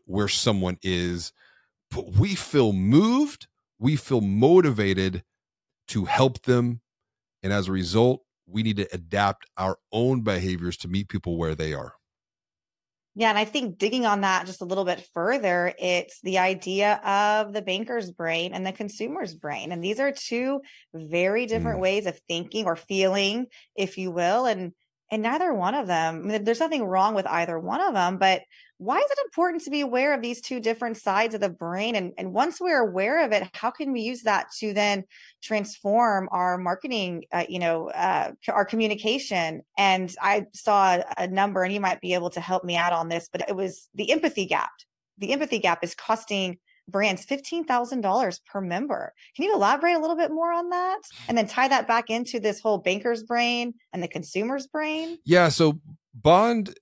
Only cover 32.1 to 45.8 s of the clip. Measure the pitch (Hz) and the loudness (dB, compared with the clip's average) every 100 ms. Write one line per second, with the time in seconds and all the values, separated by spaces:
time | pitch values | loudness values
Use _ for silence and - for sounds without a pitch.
32.1 | - 185 190 302 - 359 294 220 180 202 | -8 -4 0 0 0 0 2 2 0 0
33.1 | 311 277 208 185 - 226 - 277 247 220 | 2 2 0 -2 -4 -4 -4 -4 -4 -4
34.1 | 247 220 196 - - 214 202 208 202 190 | -4 0 0 0 -6 -4 0 0 0 -4
35.1 | - - _ - 214 202 - 202 220 233 | -16 -20 _ -4 -4 -4 -6 0 4 4
36.1 | 196 180 180 180 180 185 - 285 233 180 | 2 0 0 0 0 -2 -4 -4 -4 -4
37.1 | 170 - 175 - 185 170 165 - - 180 | -6 -6 -4 -4 -2 0 -2 -4 -2 0
38.1 | 160 - - - 196 196 226 220 208 208 | 0 -2 -6 -2 0 2 0 0 0 -2
39.1 | 269 269 190 160 160 - - 196 185 185 | -2 -2 -2 -2 -6 -6 2 4 2 0
40.1 | - 190 208 190 - - 202 190 180 - | -2 0 0 -2 -4 2 6 6 4 0
41.1 | - 180 190 202 190 185 202 196 - 180 | -4 -2 0 2 2 0 0 -2 -2 -2
42.1 | 180 175 175 170 185 180 170 175 170 165 | -2 -2 -6 -2 -2 0 0 0 0 -2
43.1 | 170 - - - 190 190 - - 196 214 | -4 -4 -6 -4 -4 -4 -8 -12 -6 0
44.1 | 311 320 262 190 151 - - _ _ _ | 0 0 -2 -2 -2 -2 -8 _ _ _
45.1 | - 196 277 302 226 185 170 | -8 -4 -2 -2 0 0 0